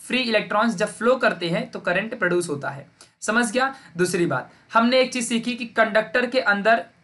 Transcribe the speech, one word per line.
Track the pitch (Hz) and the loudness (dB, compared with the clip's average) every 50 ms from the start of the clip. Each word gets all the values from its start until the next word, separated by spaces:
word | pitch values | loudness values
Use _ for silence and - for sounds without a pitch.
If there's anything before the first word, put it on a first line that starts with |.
| - | -8
फ्री | - 240 254 | -4 -2 -2
इलेक्ट्रॉन्स | 254 233 220 208 180 175 202 208 226 233 190 | 0 0 0 0 0 0 0 2 2 2 0
जब | 175 214 214 - | 0 -4 -4 -4
फ्लो | - - 247 262 | 0 2 2 2
करते | 254 240 214 - - 180 165 | 4 2 0 0 0 -2 -2
हैं | 170 165 - - | -2 -2 -4 -6
तो | - 175 | -10 -6
करंट | - 185 175 190 220 220 - - | -4 -2 0 0 -2 -4 -4 -2
प्रोड्यूस | 190 175 175 180 170 - | 0 0 2 0 0 -2
होता | 147 139 139 131 | -6 -6 -6 -8
है, | 135 139 - - _ _ - _ _ _ | -10 -12 -16 -20 _ _ -20 _ _ _
समझ | - - 214 233 240 220 | -6 -2 0 0 0 0
गया? | 196 247 262 269 269 - - - - | 0 -2 -2 -2 -4 -10 -18 -14 -4
दूसरी | 170 180 170 185 180 170 | -2 -2 0 0 0 0
बात | 143 135 127 - - - _ _ _ - | 0 -2 -4 -6 -10 -18 _ _ _ 2
हमने | 226 233 240 262 262 | 2 4 4 4 4
एक | 262 254 254 | 2 2 0
चीज | 254 233 | -4 -4
सीखी | - 240 226 233 247 247 | -2 -2 -2 -2 -4 -6
कि | 247 240 | -6 -8
कंडक्टर | 233 - 233 220 214 202 220 214 - - 247 254 | -4 0 0 0 2 2 0 0 2 -2 -2 -2
के | 247 254 254 | 0 0 0
अंदर | - 208 202 202 196 220 226 - - - _ _ | 2 2 0 2 4 4 2 2 0 -8 _ _